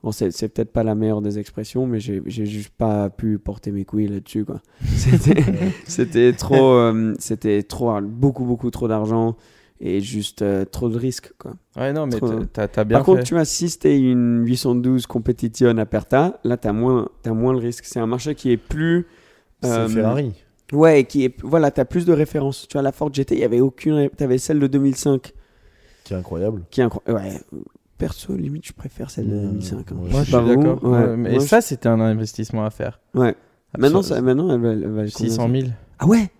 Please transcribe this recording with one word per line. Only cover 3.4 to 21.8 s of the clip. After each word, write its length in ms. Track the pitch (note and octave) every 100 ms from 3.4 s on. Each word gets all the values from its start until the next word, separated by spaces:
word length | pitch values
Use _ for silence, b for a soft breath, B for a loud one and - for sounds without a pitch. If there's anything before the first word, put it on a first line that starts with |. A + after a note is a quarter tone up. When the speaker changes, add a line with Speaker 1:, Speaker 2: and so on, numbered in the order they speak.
Speaker 1:
porter 320 | - G2+ -
mes 120 | G2+ F#2+
couilles 220 | G#2+ G#2+
là-dessus, 380 | G2+ - A2 G#2
quoi. 160 | - _
<laughs> 140 | _ - -
C'était, 440 | - C3 C3+ -
Speaker 2:
Ouais. 300 | A#2 - - - -
Speaker 1:
c'était 480 | - B2+ C#3 A#2+
trop, 400 | B2 - C3+ C3+
euh, 400 | B2+ A#2 A2 A2 G#2+
c'était 440 | - A2 A2 G#2
trop, 360 | G2+ - A#2+ G#2+
beaucoup, 440 | G2+ A2+ C#3 B2+ B2+
beaucoup 240 | A#2 A#2+
trop 180 | - A#2
d'argent 480 | A2 G#2+ A2+ A2+ A2 b b b b
et 200 | - F#2
juste, 400 | G2+ G#2+ G2+ -
euh, 240 | G2+ G2 F#2+
trop 240 | - A#2+
de 80 | A2+
risques, 360 | B2+ B2 - _
quoi. 160 | - - _ -
Speaker 3:
Ouais, 180 | C3
non, 120 | D3 D3
mais 120 | A#2
Speaker 1:
Trop 120 | A#2+
Speaker 3:
t'as, 160 | A2 -
t'as, 220 | - G#2
t'as 160 | - G#2+
bien 120 | A2+
Speaker 1:
Par 60 | C3+
contre, 140 | F#3+
Speaker 3:
fait. 40 | B2
Speaker 1:
tu 80 | E3+
vois, 100 | D#3
si 240 | - E3+
c'était 280 | - D3+ C#3+
une 440 | C3 B2 A#2+ A#2 A#2
huit 120 | B2
cent 160 | C3 B2
douze 300 | B2 C3 A#2+
Competition 720 | B2 A#2 B2 A#2+ A2 B2 A2+
Aperta, 600 | G#2+ G#2+ - C3 E3 -
là, 140 | - A#2
t'as 140 | A2
moins, 360 | G#2 B2 B2+ G#2+ -
t'as 100 | -
moins 180 | A2+ A#2+
le 60 | C3
risque. 260 | A#2 A#2+ -
C'est 140 | -
un 80 | A2+
marché 280 | B2 D3 D3
qui 160 | C3
est 60 | A#2
plus, 480 | - D3+ D#3+ E3+ E3+ b b b b _
Speaker 2:
C'est 80 | B2+
Speaker 1:
euh, 180 | A#2 A2+
Speaker 2:
Ferrari. 420 | A2+ A2 B2+ C#3 G2 _ _ _
Speaker 1:
Ouais, 280 | C#3+ D#3+ D3+
et 20 |
qui 220 | B2+ C#3+ B2+
est, 100 | B2
voilà, 280 | - D#3+ D3
t'as 140 | -